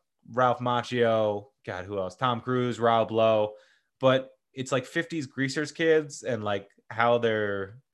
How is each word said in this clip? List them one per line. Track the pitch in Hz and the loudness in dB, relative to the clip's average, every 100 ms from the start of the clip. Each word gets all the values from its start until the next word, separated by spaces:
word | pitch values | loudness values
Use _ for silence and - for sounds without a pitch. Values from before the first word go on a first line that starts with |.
| _ _ - | _ _ -6
Ralph | 117 123 120 | 0 2 2
Macchio, | 123 120 117 123 117 113 107 104 - _ - | -2 -2 -2 0 2 2 0 -2 -8 _ -12
God, | 92 | -10
who | 92 101 | -8 -6
else? | 92 - | -6 -4
Tom | 127 117 | -2 -2
Cruise, | 123 127 123 107 | -2 -2 -2 0
Rob | 117 113 104 | 2 4 2
Lowe, | 110 110 110 107 - _ _ _ _ | 2 4 4 0 -6 _ _ _ _
but | 131 131 131 _ _ | 2 2 -2 _ _
it's, | - 127 | -12 -4
like, | 170 165 | -4 -2
fifties | 170 165 165 131 | -6 -4 -6 -8
greasers | - 135 139 147 | -6 -4 -4 -6
kids | - 165 156 147 - | 0 2 2 0 -8
and, | - 117 | -6 -4
like, | 104 101 98 _ - | -2 -4 -6 _ -8
how | 113 120 120 | 0 2 4
they're | 113 110 104 101 98 120 _ | 2 0 -2 -4 -8 -12 _